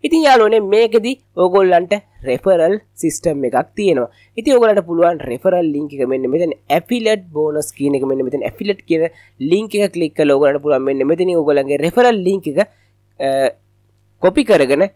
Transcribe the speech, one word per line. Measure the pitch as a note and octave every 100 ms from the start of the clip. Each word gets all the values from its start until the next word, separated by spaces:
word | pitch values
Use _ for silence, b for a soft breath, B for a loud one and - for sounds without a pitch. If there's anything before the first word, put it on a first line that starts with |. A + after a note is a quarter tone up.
ඉතින් | D4+ D#4+
යාළුවනේ | D4+ B3+ G#3+ A3
මේකෙදි | G3 G#3 A3+ A3 A3+ C4 _ -
ඕගොල්ලන්ට | F3+ F#3+ F#3+ F3 F3 G3+ _ _
රෙෆරල් | - B2+ F#3+ F3 E3 G#3+ _
සිස්ටම් | - D#3+ - E3+ C#3+
එකක් | B2+ B2+ -
තියෙනවා. | - G3+ D3+ G3+ b b -
ඉතින් | A#3
ඕගොල්ලන්ට | B3+ A3+ G3+ E3+
පුළුවන් | E3+ E3+ E3
රෙෆරල් | C3 A#2+ F#3+ F3+ D#3+
ලින්ක් | C#3+ D3
එක | C#3 B2+
මෙන්න | C3 C3
මෙතන | D3 E3+ - _
ඇෆිලියේට් | D3+ - B3 A3 G#3+ F3+
බෝනස් | D3+ D3+ D3+ D3+
කියන | - C#3+
එක | C#3
මෙන්න | C3+ C3+
මෙතන | B2+ C3+ A2+
ඇෆිලියේට් | - G3+ G3 _
කියන | E3 E3 b b _
ලින්ක් | C#3 F#3 G#3+
එක | G3+ G3
ක්ලික් | F3 D#3
කරලා | - D3 C#3
ඕගොල්ලන්ට | C#3+ C#3+
පුළුවන් | D3 C3+ C3+
මෙන්න | C#3 C3+
මෙතනින් | E3 F#3 E3+
ඕගොල්ලන්ගේ | D3 C#3+ C#3 C#3+
රෙෆරල් | E3 A#3+ B3 A3
ලින්ක් | F3+ G3 D3+
එක, | C#3+ G#3+ _ _ _ _ _
අ, | C#3 C3+ C3+ - _ _ _ _ _ _
කොපි | F3+ G#3
කරගෙන | C4+ F3+ C3 C#3+ G3